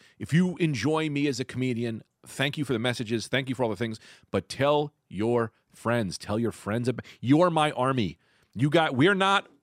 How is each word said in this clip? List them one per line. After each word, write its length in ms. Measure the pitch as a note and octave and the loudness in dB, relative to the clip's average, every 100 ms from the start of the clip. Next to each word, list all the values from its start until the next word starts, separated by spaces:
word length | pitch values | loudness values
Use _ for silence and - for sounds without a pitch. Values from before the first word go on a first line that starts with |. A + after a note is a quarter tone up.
| - - | -18 -14
if 140 | - | -2
you 240 | D#3 F#3 E3+ | 0 2 0
enjoy 500 | E3 C3 C3 D#3 D#3+ | -2 0 0 0 -2
me 200 | C#3+ D3 | -2 -2
as 100 | A#2+ | -2
a 60 | |
comedian, 580 | B2+ B2 B2+ A#2 A#2+ A2+ - _ - | -6 -4 -2 -2 -4 -8 -12 _ -14
thank 320 | - C#3 D#3 | -4 -4 -2
you 60 | |
for 80 | C#3+ | -2
the 60 | A#2+ | -2
messages, 480 | B2 A#2+ G#2+ A2+ - | 0 -2 -4 -4 -2
thank 200 | B2+ C3 | -2 -2
you 60 | |
for 80 | B2+ | -2
all 80 | A#2+ | -2
the 60 | G2+ | -2
things, 240 | A2+ A2 - - _ | -6 -6 -16 -20 _
but 160 | G2+ - | -6 -4
tell 440 | - C#3 D3 D3 - _ | 0 2 2 0 -8 _
your 440 | F2+ A2 A#2+ A2+ - _ | -4 0 0 -2 -6 _
friends, 460 | - A2+ A#2+ G2 - | -6 0 0 0 -6
tell 220 | - A2 | -6 -2
your 100 | A2+ | -2
friends 380 | - - A2+ A#2+ | -4 -4 -2 -2
ab-, 140 | A#2 - - | -4 -10 -6
you're 300 | A2+ D3+ F3+ | 2 4 6
my 200 | D#3+ D3+ | 4 0
army. 460 | B2 C3 C3 G#2 - _ _ _ | 0 0 0 -2 -4 _ _ _
You 160 | - C#3+ | -2 2
got, 280 | E3 D#3+ B2+ | 4 4 4
we're 180 | D#3+ | 4
not 320 | G3 G3 G3 - _ | 4 2 2 -2 _